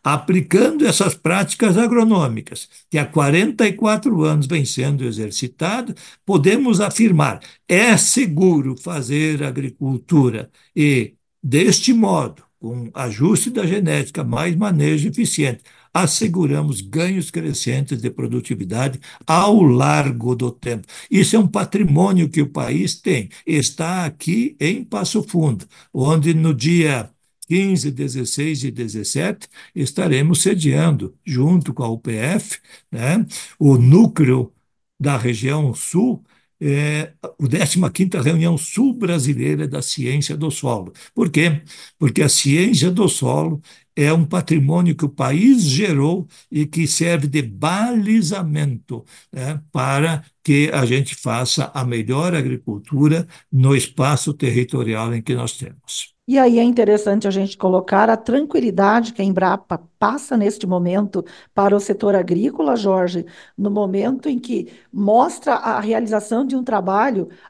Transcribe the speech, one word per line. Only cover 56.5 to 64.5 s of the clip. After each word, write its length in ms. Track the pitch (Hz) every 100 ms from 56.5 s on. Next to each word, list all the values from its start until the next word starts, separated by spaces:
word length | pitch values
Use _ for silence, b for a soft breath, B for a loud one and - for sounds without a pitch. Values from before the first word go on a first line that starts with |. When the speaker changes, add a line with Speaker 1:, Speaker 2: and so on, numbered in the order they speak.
| 233
Speaker 2:
é 40 |
interessante 640 | 240 240 208 208 208 202 202
a 40 |
gente 260 | 190 196 -
colocar 540 | 190 185 185 196 220
a 60 | 226
tranquilidade 1000 | - 254 294 320 240 180 196 226 226
que 80 | 233
a 20 |
Embrapa 580 | 196 185 185 190 - 170 - _
passa 380 | 208 269 - 240
neste 300 | 202 208 185
momento 580 | 180 175 190 202 196 175 B B
para 200 | - 196
o 60 | 202
setor 340 | 202 202 202
agrícola, 640 | 196 175 180 233 - 302 240
Jorge, 480 | 196 190 180 180 - B B -
no 140 | 202
momento 580 | 202 202 196 220 262 302
em 100 | 247
que 300 | -